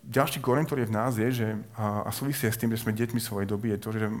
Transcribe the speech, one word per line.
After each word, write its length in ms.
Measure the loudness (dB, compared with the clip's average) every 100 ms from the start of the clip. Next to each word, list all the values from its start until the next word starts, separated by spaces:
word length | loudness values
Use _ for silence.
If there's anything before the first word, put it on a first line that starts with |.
ďalší 400 | 0 2 2 2
koreň, 240 | 2 2 2
ktorý 160 | 0
je 80 | 0
v 80 | 2
nás, 160 | 2
je, 160 | 2 2
že, 180 | 2 0 -2 -6 -4
a, 300 | -2 0 -2
a 20 |
súvisí 400 | -4 -4 0 0
s 80 | 0
tým, 160 | 0
že 80 | 0
sme 140 | 0 0
deťmi 260 | 0 0
svojej 240 | -2 -2 0
doby, 300 | 0 0 -2
je 40 | -2
to, 40 |
že 160 | -2 -2 -2